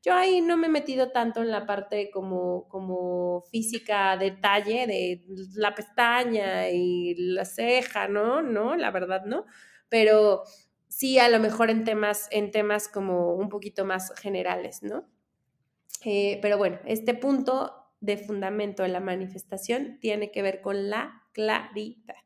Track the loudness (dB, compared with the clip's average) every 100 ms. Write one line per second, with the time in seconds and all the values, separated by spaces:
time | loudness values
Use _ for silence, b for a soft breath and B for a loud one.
0 | 4 4 4 4 4 2 4 2 0 0
1 | 0 2 0 0 -2 -2 -2 -4 -2 -4
2 | -4 -6 -4 -2 -2 -4 -6 -10 -6 -4
3 | -2 -2 -2 -4 -4 -6 -4 -6 -2 2
4 | 2 2 0 2 2 2 2 -2 -2 -2
5 | -4 -6 -10 -14 -12 -2 -2 -2 -6 2
6 | 2 2 0 0 0 -2 0 0 0 0
7 | -2 -2 -2 -2 -4 -2 2 2 0 -4
8 | -2 0 0 0 0 -2 0 0 -2 -2
9 | -4 -4 -4 -6 -6 B B B _ 4
10 | 8 8 8 4 B B B _ _ -4
11 | 4 6 8 6 4 2 2 2 0 0
12 | 0 -2 -2 -2 0 0 2 0 -2 -6
13 | 0 0 2 0 -4 -6 -8 -6 -2 -2
14 | -4 -10 -6 -4 -2 -4 -6 -12 -10 -10
15 | -12 _ _ _ _ _ _ _ _ -10
16 | -2 0 0 0 0 2 0 -2 -4 -2
17 | -2 -2 0 0 2 -2 -4 -10 _ _
18 | -4 -4 -4 -6 -4 -2 -4 -2 -2 -2
19 | -4 -4 -6 -12 -12 -10 -4 -2 -4 -6
20 | -4 -2 -4 -2 -2 -2 -4 -4 -2 -4
21 | -4 -10 _ -4 0 0 -4 -10 -10 -14
22 | -20 -20